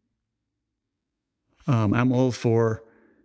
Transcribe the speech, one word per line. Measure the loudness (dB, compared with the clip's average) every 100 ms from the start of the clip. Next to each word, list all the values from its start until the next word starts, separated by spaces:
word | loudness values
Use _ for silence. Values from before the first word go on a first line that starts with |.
| _ _ _ _ _ _ _ _ _ _ _ _ _ _ _ _ -2
Um, | 0 2
I'm | 0 0
all | 0 0
for | 0 -2 0 0 -2 -10 _ _ _